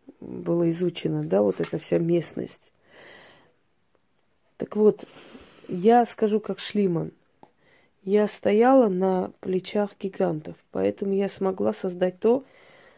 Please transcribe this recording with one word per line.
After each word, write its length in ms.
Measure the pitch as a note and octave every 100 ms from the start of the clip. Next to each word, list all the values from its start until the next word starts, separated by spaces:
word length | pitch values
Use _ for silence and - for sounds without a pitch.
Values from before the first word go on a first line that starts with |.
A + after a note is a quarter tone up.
| - -
была 500 | - - F3 E3+ E3+
изучена, 520 | E3 F3+ E3+ D#3+ D#3
да, 180 | D3+ F#3+
вот 180 | G#3 F#3
эта 160 | E3 D#3+
вся 220 | - E3+
местность. 720 | E3+ E3+ D#3 - - - _ _ _ - - - - - _ _ _ _ _ _ _ _ _ _ _ -
Так 180 | - G#3
вот, 300 | G#3+ G3+ - - - - - - -
я 380 | F3+ G3 A#3+ A#3
скажу 340 | - G#3+ G#3+
как 200 | - F#3
Шлиман. 520 | - G#3 G3 E3 D#3+ - _ _ - _ _ _ _ _
Я 240 | F#3+ G#3 G#3
стояла 600 | - G#3 G#3 A#3+ C4+ A3+
на 440 | F3+ F#3+ F#3 G3 -
плечах 500 | F#3+ F#3 F3+ G#3+ G#3 -
гигантов, 560 | G3 - F#3 D#3 E3+ E3 _
поэтому 420 | F#3+ G3 G#3 G3
я 160 | G3 G3
смогла 440 | - F#3+ F#3 G#3
создать 460 | G#3 F#3 F3 F#3 F#3
то, 260 | A3 C4 - - - - -